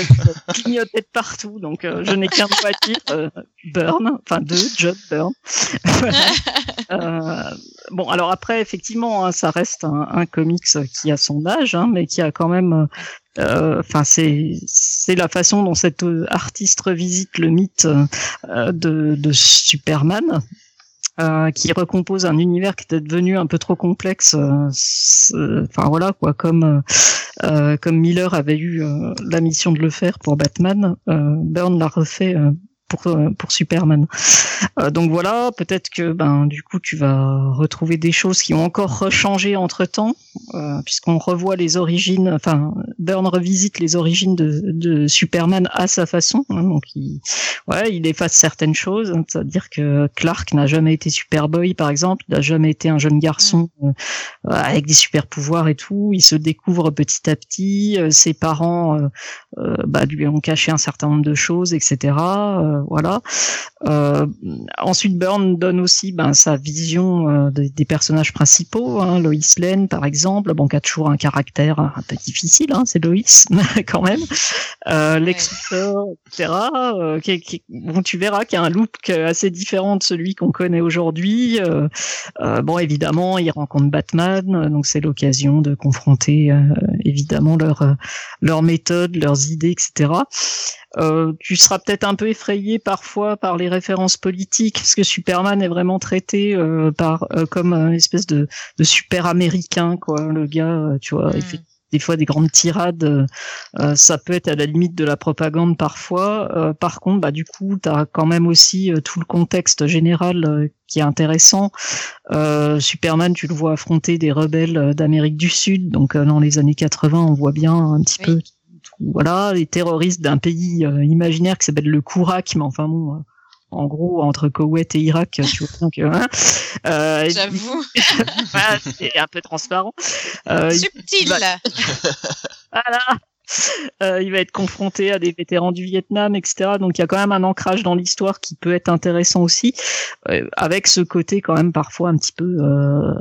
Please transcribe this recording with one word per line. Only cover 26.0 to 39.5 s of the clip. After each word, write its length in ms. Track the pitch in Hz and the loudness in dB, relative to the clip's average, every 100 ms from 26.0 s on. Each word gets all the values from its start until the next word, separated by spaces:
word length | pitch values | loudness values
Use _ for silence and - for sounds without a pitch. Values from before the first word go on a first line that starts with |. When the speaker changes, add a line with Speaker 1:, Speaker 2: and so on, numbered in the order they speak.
| 185 | 0
Speaker 1:
quoi, 200 | 196 147 | 0 -2
comme, 300 | 143 170 165 | 0 2 4
euh, 180 | 160 143 139 - - - - - | 4 4 2 2 4 2 -4 -6
euh, 340 | - 151 147 147 | 0 2 2 2
comme 200 | 170 165 | 2 2
Miller 360 | 165 175 180 | 4 2 0
avait 240 | 170 143 156 | 0 0 0
eu, 240 | 170 165 | -2 -4
euh, 300 | 156 147 170 - - | -2 -4 -4 -6 -4
la 120 | 165 | 0
mission 300 | 165 160 - | 0 0 2
de 80 | 156 | 2
le 120 | 160 | 0
faire 260 | - 180 - | 0 -2 -2
pour 200 | - 147 | -2 0
Batman, 580 | 147 - 180 202 196 175 - | 0 0 0 2 0 -2 -2
euh, 280 | 160 147 151 | 0 0 0
Byrne 340 | 160 160 180 180 | -2 0 0 2
l'a 100 | 160 | 2
refait, 480 | - 156 - 185 180 | 0 -2 0 0 2
euh, 140 | 147 151 190 _ - | 2 2 -4 _ -10
pour, 180 | 175 180 | -6 -2
euh, 240 | 160 147 - | 0 0 -2
pour 140 | - | -4
Superman. 560 | - 165 170 160 151 151 - - - - - 196 - | -2 0 0 4 4 2 0 2 4 2 -2 -4 -2
Euh, 100 | 147 | 0
donc 220 | 151 170 | 2 0
voilà, 400 | 165 180 226 247 240 | 0 0 0 -2 -4
peut-être 340 | 175 190 - | -4 -4 -4
que 220 | - 170 | -4 -2
ben 360 | 165 151 143 147 | 0 2 4 2
du 160 | 147 | -2
coup 160 | - 185 | -6 -8
tu 180 | - 156 | -6 -2
vas 540 | 139 135 135 135 135 | 0 2 2 0 0
retrouver 440 | 131 156 - 165 165 | 0 0 -2 -2 0
des 140 | 165 | 0
choses 300 | 165 190 185 | 0 0 0
qui 120 | - 160 | 0 0
ont 100 | 170 | 0
encore 320 | 190 196 120 | 0 -2 -2
rechangé 560 | 190 - 202 196 190 | -2 0 0 0 0